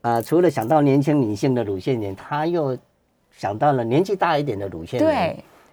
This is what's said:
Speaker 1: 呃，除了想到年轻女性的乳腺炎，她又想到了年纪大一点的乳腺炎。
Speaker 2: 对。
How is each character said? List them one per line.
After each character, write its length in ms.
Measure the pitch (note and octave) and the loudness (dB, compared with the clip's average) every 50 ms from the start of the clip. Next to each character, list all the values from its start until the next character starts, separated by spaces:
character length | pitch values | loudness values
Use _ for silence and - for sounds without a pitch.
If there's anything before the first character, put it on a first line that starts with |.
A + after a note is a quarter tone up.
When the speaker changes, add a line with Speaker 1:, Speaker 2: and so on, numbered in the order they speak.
Speaker 1:
呃， 200 | - A#2+ A#2 A#2 | -2 -2 0 0
除 180 | A2+ - D#3 E3+ | 0 2 2 4
了 80 | F#3 - | 4 4
想 180 | C#3+ B2 A2 | 2 0 0
到 140 | A#2+ D#3 D3+ | 2 2 4
年 220 | D3 C#3 C3+ C#3+ | 4 4 4 4
轻 180 | C3+ D#3+ D3 C#3 | 4 2 2 2
女 140 | B2 G#2 G#2 | 0 0 -2
性 180 | G2 - C3+ | 0 0 0
的 120 | B2+ A#2+ A2+ | 2 0 0
乳 120 | G#2 G2 | -2 -4
腺 240 | F#2 - D3 C3 A2+ | -4 -2 -2 -2 -2
炎， 140 | G#2 G2 F#2+ | -4 -6 -8
她 320 | - - - D3+ D3 D#3 | -10 -10 -8 -6 -4 -2
又 320 | E3+ F3 E3+ D3 C3+ B2+ B2 - _ _ _ _ _ _ _ _ _ | -2 -2 -2 -2 -2 -4 -6 -10 _ _ _ _ _ _ _ _ _
想 260 | _ - - G2 G#2 G#2+ | _ -8 -6 -6 -2 0
到 140 | C#3+ D3 | 2 2
了 100 | C#3 B2+ | 2 2
年 200 | A#2 A2+ B2 E3 | 0 2 2 2
纪 120 | F#3+ G#3 G3+ | 2 0 0
大 240 | F#3 F#3+ E3+ D#3 C#3+ | 0 0 0 0 0
一 60 | D3 | 0
点 120 | C#3 G#2+ | -2 -4
的 120 | G2 G2+ F#2+ | -6 -6 -8
乳 160 | F#2 D#2+ E2 | -8 -12 -10
腺 160 | - - - | -6 -2 0
炎。 80 | D4+ D#4+ | 0 0
Speaker 2:
对。 340 | D4 A3+ F3+ D#3+ - - - _ _ _ _ _ | 2 0 -2 -4 -4 -8 -16 _ _ _ _ _